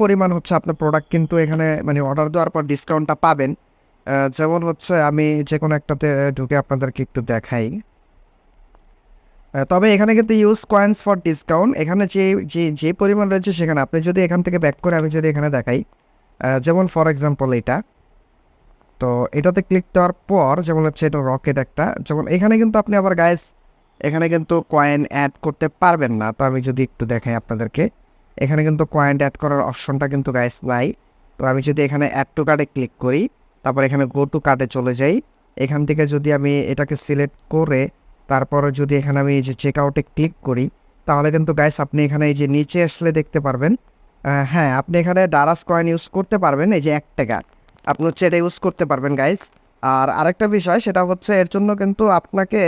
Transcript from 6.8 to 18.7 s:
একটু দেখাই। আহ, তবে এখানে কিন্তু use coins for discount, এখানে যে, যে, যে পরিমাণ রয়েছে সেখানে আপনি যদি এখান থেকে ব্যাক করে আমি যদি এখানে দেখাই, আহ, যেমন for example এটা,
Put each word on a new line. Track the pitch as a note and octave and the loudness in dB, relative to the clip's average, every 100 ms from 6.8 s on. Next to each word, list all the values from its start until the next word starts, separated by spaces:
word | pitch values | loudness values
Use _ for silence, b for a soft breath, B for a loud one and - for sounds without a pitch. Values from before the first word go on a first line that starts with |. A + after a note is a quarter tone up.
| C3 - C3 | -2 -4 -6
একটু | B2+ A#2+ | -4 -4
দেখাই। | A2+ - A#2+ A2+ G3 - _ _ _ _ _ _ _ _ _ _ _ _ - _ _ _ | -4 -2 -4 -4 -6 -12 _ _ _ _ _ _ _ _ _ _ _ _ -20 _ _ _
আহ, | C#3 C3+ | -6 0
তবে | F3+ A3 | 4 4
এখানে | G3+ G#3+ A3 | 4 4 4
কিন্তু | A3 A3 G#3 | 4 4 4
use | G#3+ - | 2 2
coins | G3+ G3+ G#3 G3+ | 2 4 2 0
for | F#3+ E3+ | 0 -2
discount, | D#3 - E3 A3+ C4+ | -4 0 2 2 0
এখানে | D#3+ F#3+ F#3+ | -2 0 0
যে, | G3 F#3+ F#3+ D#3 | 0 0 0 -2
যে, | E3 E3 D3 | -2 -2 -2
যে | D#3 F#3+ | -2 0
পরিমাণ | G3+ G#3 G3 | 0 2 2
রয়েছে | F#3+ F#3+ E3+ | 0 -2 -2
সেখানে | D#3+ D3+ C3+ | 0 0 0
আপনি | E3 E3+ | -2 0
যদি | F#3 F3 | 0 2
এখান | F3 F3+ | 0 0
থেকে | F3 | 0
ব্যাক | D#3 - | 0 0
করে | F3 E3 | 0 0
আমি | D#3 D#3 | 0 0
যদি | D#3 | 0
এখানে | D3 D3+ C3+ | 0 0 -2
দেখাই, | A#2+ C3 | 0 -2
আহ, | - _ _ _ _ - B2+ C3 D3 | -4 _ _ _ _ -6 -2 0 2
যেমন | F3 F#3 | 2 0
for | D#3+ D#3+ | 0 0
example | C#3 D3 C#3+ C3+ B2 | 0 -2 0 -2 -2
এটা, | B2 D3 - _ _ _ _ _ _ _ _ | -2 -4 -6 _ _ _ _ _ _ _ _